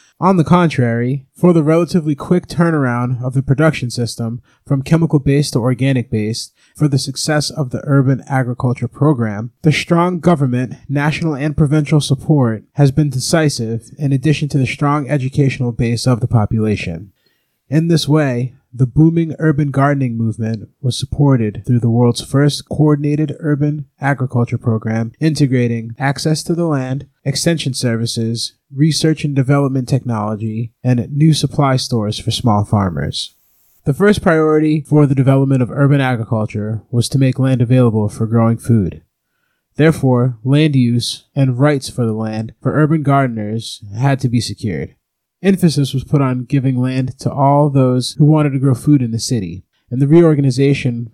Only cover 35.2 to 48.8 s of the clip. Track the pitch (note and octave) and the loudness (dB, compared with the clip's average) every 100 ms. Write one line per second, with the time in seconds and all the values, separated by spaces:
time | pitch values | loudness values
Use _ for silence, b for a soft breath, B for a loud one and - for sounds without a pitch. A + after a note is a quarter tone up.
35.2 | C3 C3+ C3+ C3+ A#2 - C#3 C#3+ C3 A#2 | 4 4 2 2 0 0 2 2 2 -2
36.2 | A2 A2+ G#2+ G#2+ G#2 A2 - A#2+ - C3+ | -2 -2 -2 -4 -6 -8 -4 -2 0 2
37.2 | C3 B2 C3 B2+ A#2 B2+ A#2+ A2 G#2 - | 0 2 0 2 2 4 4 2 -2 -2
38.2 | A2 A#2 A2+ A2+ - A2+ E2+ - _ _ | 0 2 2 0 2 2 2 -4 _ _
39.2 | _ _ _ _ _ - D#3 D#3 C3 B2 | _ _ _ _ _ 2 2 4 2 2
40.2 | B2+ A#2 B2 C#3+ D#3 C3+ A#2+ A#2+ - - | 0 -2 0 2 2 2 2 0 -2 -10
41.2 | _ C#3+ C3 B2 D3 C#3+ - - A2+ A2 | _ -2 0 2 2 0 -4 -4 -4 -2
42.2 | A2 A2 A2+ - - - D3+ D#3+ C#3+ C#3 | -4 -6 -8 -6 -4 0 2 2 2 0
43.2 | C3 A2 G#2 A2+ - - G2+ G#2 C#3 C3+ | 0 -4 -6 -6 -8 -16 -14 -4 -2 0
44.2 | B2+ A#2+ G#2 G2+ G#2+ D2+ - _ _ _ | 0 -2 -4 -6 -6 -6 -8 _ _ _
45.2 | _ _ F#3 F#3+ F3 C#3 C#3 C3+ - D3 | _ _ 0 2 2 2 -2 -2 -2 0
46.2 | C3 B2+ A#2+ C#3 C3 B2+ B2+ C3 B2+ - | 0 -2 -2 0 0 0 -2 -2 -4 -4
47.2 | C3 C3+ C#3 C#3+ D3 C3+ B2+ B2+ - - | -6 0 2 4 2 2 2 2 -2 2
48.2 | D3 D#3 D3 C3+ C3+ B2 | 4 4 2 0 0 0